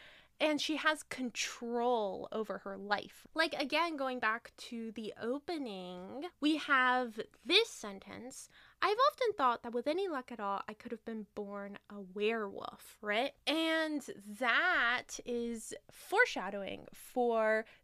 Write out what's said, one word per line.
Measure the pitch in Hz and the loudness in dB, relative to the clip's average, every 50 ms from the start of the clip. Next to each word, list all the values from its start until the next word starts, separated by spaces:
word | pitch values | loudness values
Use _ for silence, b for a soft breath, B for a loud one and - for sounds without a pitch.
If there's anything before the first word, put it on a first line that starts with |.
| B B B B B B B - | B B B B B B B 0
and | 277 302 302 277 | 2 2 2 2
she | - - 311 | 0 0 0
has | 269 - 311 311 294 - | 2 2 2 2 2 -2
control | - - - 262 233 - - - - - - 240 233 240 240 233 247 247 226 214 196 185 - - - | -8 -6 -4 -4 -4 -4 -4 -4 -4 -6 -6 -6 -2 0 2 4 4 4 4 2 0 -2 -4 -6 -4
over | - 220 220 - 190 196 | -4 -4 -2 -4 -6 -6
her | - 196 196 | -8 -8 -10
life. | 196 196 202 208 196 - - - - - - - | -8 -2 0 0 0 -2 -4 -12 -20 -18 -4 0
Like, | 311 320 339 - - | 2 2 2 2 0
again, | 294 247 302 302 339 339 320 | -2 0 2 2 2 2 0
going | 277 269 262 254 | -2 -2 -2 -2
back | 247 233 220 220 233 - - - | 0 0 0 0 -2 -4 -10 -18
to | - - - 240 226 226 226 214 | -18 -14 -10 -8 -8 -8 -8 -8
the | 233 220 208 - - | -8 -8 -8 -8 -4
opening, | - 233 254 294 - - 349 311 277 226 202 185 180 180 180 180 185 196 214 254 320 359 - _ | -4 -2 -2 -2 -4 -4 -4 -4 -4 -6 -8 -8 -8 -10 -10 -10 -10 -10 -8 -8 -8 -10 -4 _
we | 277 302 320 | 2 2 4
have | 294 - - 285 262 254 254 254 254 254 240 208 226 - - - - - | 2 4 4 6 6 8 6 6 4 2 0 -4 -8 -10 -10 -12 -10 0
this | 226 349 415 453 453 | 4 4 6 4 4
sentence, | - - - 208 196 190 - 202 202 196 226 262 - - - B B B B B B _ | -2 -10 -12 -12 -12 -12 -14 -14 -14 -12 -12 -12 -14 -14 -16 B B B B B B _
"I've | 311 359 415 453 523 605 | 2 4 6 6 4 4
often | 587 - 523 440 415 | 4 2 0 0 2
thought | - 277 254 233 - | 2 2 2 2 0
that | - 240 220 | -4 -4 -4
with | 247 240 | -2 0
any | 294 302 359 403 | 0 0 0 -2
luck | 370 311 262 247 - | -2 -4 -6 -6 -8
at | 247 214 | -8 -6
all, | 208 196 196 190 - | -4 -2 -2 -4 -4
I | - 214 | -8 -12
could | - - 240 | -14 -12 -10
have | 240 214 - | -12 -10 -10
been | 233 226 220 208 - - | -10 -10 -10 -10 -10 -10
born | 220 208 202 202 202 202 202 202 - _ - | -10 -8 -8 -8 -10 -10 -12 -14 -16 _ -16
a | 202 202 | -14 -14
werewolf," | 196 185 185 208 208 214 226 226 208 196 196 - - - - - - - - _ | -12 -10 -4 0 0 2 2 0 -2 -4 -6 -8 -10 -10 -10 -12 -16 -20 -18 _
right? | - 208 208 220 262 277 - _ _ | -4 0 2 2 2 0 -2 _ _
And | 262 294 320 320 320 320 320 320 311 302 285 - - - - 196 208 208 208 | -2 0 2 2 2 2 0 0 0 -2 -4 -6 -8 -12 -14 -14 -14 -8 -2
that | 254 233 233 277 330 370 349 294 247 233 247 247 - - - - - | 0 2 4 4 4 4 4 4 4 4 2 0 -2 -6 -10 -10 -6
is | - 240 240 233 233 233 220 - - - - - - | -4 -2 -2 -2 -2 -4 -6 -8 -10 -12 -14 -14 -18
foreshadowing | - - - - - 427 494 - - 269 185 196 202 202 190 - - - - - | -20 -20 -6 2 4 6 6 6 4 -2 -4 -4 -6 -6 -6 -6 -8 -10 -12 -16
for | - - - - - 254 240 240 226 226 220 220 220 220 220 B B B | -18 -18 -16 -4 0 2 2 4 4 4 6 6 4 4 2 B B B